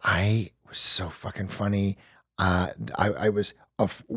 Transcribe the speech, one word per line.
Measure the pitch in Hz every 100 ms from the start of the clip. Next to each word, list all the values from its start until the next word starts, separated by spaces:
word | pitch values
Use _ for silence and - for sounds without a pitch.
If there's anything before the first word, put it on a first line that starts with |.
I | - 87 101 110 95 _ -
was | -
so | - - 85
fucking | - - - 95
funny. | - 101 101 101 98 - _ _ -
Uh, | 95 90 90 - 107 -
I, | 104
I | 67 107
was, | 104 101 - _ -
a |
f-, | 104 - -